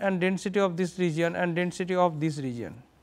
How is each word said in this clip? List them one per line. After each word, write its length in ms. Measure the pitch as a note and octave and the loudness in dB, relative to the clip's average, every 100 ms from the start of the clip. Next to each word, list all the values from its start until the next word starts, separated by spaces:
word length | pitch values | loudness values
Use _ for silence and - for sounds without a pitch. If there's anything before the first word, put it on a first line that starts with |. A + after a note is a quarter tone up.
and 180 | G3 F#3 | 0 2
density 400 | F#3 F#3+ G#3 G3+ | 2 0 0 2
of 160 | G3 E3+ | 2 2
this 220 | F3+ - | -2 0
region 360 | F3+ D#3 E3+ | 0 2 0
and 220 | F3+ F3+ E3 | 2 0 0
density 380 | F3+ - F3+ | -2 -2 -2
of 260 | F3+ F3+ D3+ | 2 2 2
this 160 | D#3+ D3 | -2 -2
region? 460 | C3 A#2+ F#2 A#2 - _ | -4 -6 -8 -10 -18 _